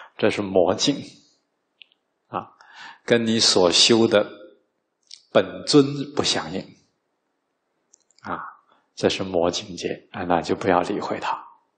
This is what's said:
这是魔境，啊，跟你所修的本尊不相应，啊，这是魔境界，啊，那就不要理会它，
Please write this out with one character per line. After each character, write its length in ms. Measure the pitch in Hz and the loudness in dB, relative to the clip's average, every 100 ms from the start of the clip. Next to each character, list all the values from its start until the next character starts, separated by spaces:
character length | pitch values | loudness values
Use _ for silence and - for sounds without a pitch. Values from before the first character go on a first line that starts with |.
| - - | -20 -2
这 140 | 110 | -2
是 100 | 104 | 0
魔 340 | 101 92 85 | 0 2 2
境， 220 | 101 - 277 - - _ _ _ _ _ _ - _ _ _ _ | 2 -2 -2 -8 -20 _ _ _ _ _ _ -20 _ _ _ _
啊， 260 | 98 - _ - - - - | -10 -10 _ -20 -20 -20 -18
跟 220 | - 117 113 | 0 2 2
你 120 | 113 | 2
所 320 | - 104 90 | 2 4 4
修 360 | 85 - 113 113 | 4 4 6 6
的 240 | 104 - - - _ _ _ _ _ _ - _ | 4 0 -8 -20 _ _ _ _ _ _ -20 _
本 320 | 117 92 95 - | 0 0 -8 2
尊 180 | 147 135 143 131 | 4 4 -2 -6
不 80 | - | -4
相 280 | - - 78 | -2 -4 -6
应， 240 | 95 - - _ _ _ _ _ _ _ _ _ _ _ _ _ _ | -10 -12 -20 _ _ _ _ _ _ _ _ _ _ _ _ _ _
啊， 180 | - 87 - - _ _ _ | -12 -10 -12 -18 _ _ _
这 160 | - 101 | -2 -2
是 140 | - | -2
魔 260 | 95 90 87 | -4 0 0
境 260 | 90 - 85 | -2 -10 -10
界， 320 | - - _ | -8 -8 _
啊， 120 | - | -12
那 160 | 87 87 | -2 -2
就 140 | 80 | 0
不 140 | 92 104 | -2 2
要 120 | 90 | 0
理 200 | 87 98 | 0 -4
会 200 | - - | -6 -6
它， 240 | - - - _ _ | -6 -8 -12 _ _